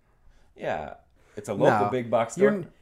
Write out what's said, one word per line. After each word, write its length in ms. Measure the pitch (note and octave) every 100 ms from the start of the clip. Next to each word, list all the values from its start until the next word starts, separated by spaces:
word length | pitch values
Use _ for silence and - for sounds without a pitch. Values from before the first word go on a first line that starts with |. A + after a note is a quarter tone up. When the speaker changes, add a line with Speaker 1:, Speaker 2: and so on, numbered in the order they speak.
| _ _ - _ _ -
Speaker 1:
Yeah, 380 | C#3+ E2+ D2 - _ _ _ -
it's 140 | A#2
a 20 |
local 340 | G#2 C3+ A2 G#2
Speaker 2:
No, 40 |
Speaker 1:
big 200 | B2+ A#2
box 280 | A2+ A#2 F3
Speaker 2:
you're 240 | G#3 G3+
Speaker 1:
store. 80 | D#3+ _